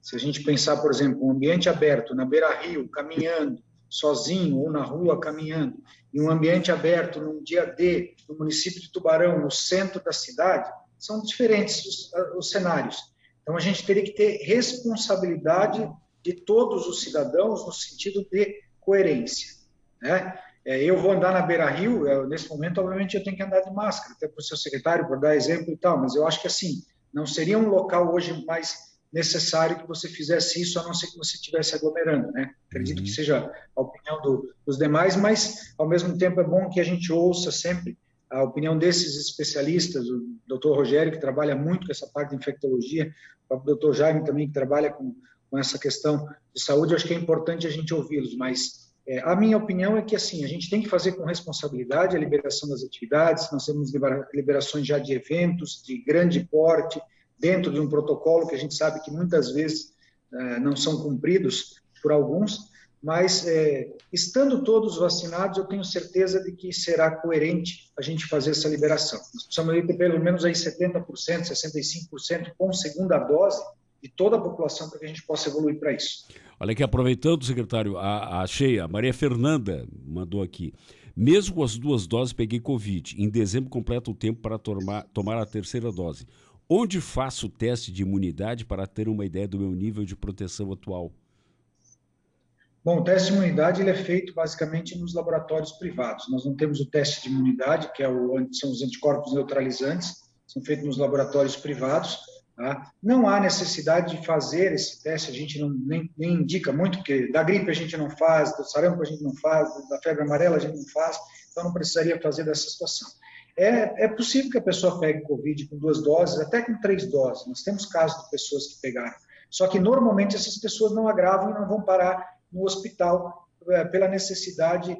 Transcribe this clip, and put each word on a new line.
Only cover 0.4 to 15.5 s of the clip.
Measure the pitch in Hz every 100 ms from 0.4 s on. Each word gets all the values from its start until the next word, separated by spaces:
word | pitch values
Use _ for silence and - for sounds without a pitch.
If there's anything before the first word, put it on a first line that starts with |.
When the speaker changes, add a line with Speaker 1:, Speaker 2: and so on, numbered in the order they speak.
Speaker 1:
pensar, | 147 143 - 143
por | 151
exemplo, | 127 139 123 131
um |
ambiente | 131 139 175 180
aberto | 165 151 135 113 127
na | 131
beira-rio, | 151 156 - 175 160 120
caminhando, | 147 151 165 160 170 143 120 _ _ _
sozinho | - 151 143 - 185 165 135
ou | 156
na | 151
rua | 127 147 175 151
caminhando, | 156 156 156 160 135 - - - _
e | 143
um | 156
ambiente | 160 156 180 180
aberto | 165 165 170 - 151
num | 156 156
dia | 143 170 165
D, | - 180 165 - _ -
no | 156
município | 156 - 185 175
de | -
Tubarão, | 180 170 160 175 160
no | 147
centro | - - 185 190 -
da | 170
cidade, | 151 - 143 180 156 - - _ _
são | - 220
diferentes | 214 - 233 208 - - -
os, | - - 175 175 180
os | -
cenários. | 196 180 156 117 - - _ _ _
Então, | - 170
a |
gente | 170 190
teria | - 196
que | 196
ter | - 208 -
responsabilidade | 151 233 240 254 233 214 - 185 180 160 147